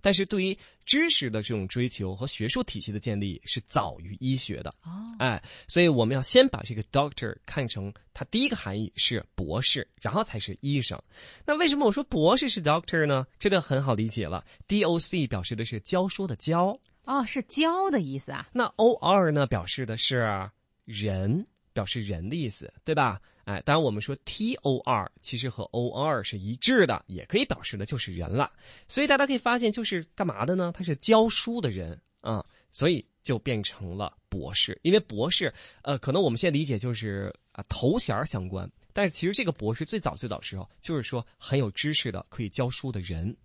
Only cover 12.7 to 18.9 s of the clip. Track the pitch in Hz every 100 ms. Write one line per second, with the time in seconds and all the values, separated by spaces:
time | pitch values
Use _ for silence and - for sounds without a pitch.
12.7 | 156 - 170 147 139 131 _ 208 185 139
13.7 | 135 135 107 110 120 87 87 - - -
14.7 | 208 180 170 - 185 139 101 87 110 113
15.7 | 110 - 185 190 - 190 113 - 170 185
16.7 | 233 _ _ - 277 233 269 - - 320
17.7 | 359 392 285 147 135 - 135 - 240 240
18.7 | - 220